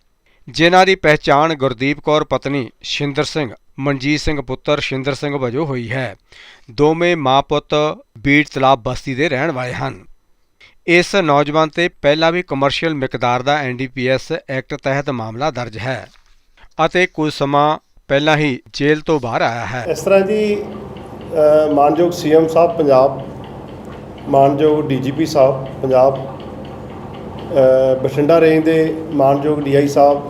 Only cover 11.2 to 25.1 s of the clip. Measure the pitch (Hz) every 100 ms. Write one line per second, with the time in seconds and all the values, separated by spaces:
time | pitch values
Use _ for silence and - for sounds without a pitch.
11.2 | 156 143 147 156 156 170 175 - 143 156
12.2 | 165 175 - 135 139 - 165 147 131 120
13.2 | 123 123 127 147 131 123 131 131 127 131
14.2 | - 160 - 131 - 147 139 139 143 123
15.2 | 110 113 151 127 120 104 123 117 95 _
16.2 | _ _ _ _ - - 160 180 180 -
17.2 | 151 - 143 143 151 156 _ _ - 143
18.2 | 151 151 151 123 - - 143 151 160 151
19.2 | 120 135 147 117 104 123 120 151 190 196
20.2 | 190 214 214 208 - - - - - -
21.2 | - 160 151 156 151 143 143 156 175 170
22.2 | 151 156 160 - 170 170 147 131 139 -
23.2 | - - - - - - - - - -
24.2 | - 139 139 143 151 151 139 127 127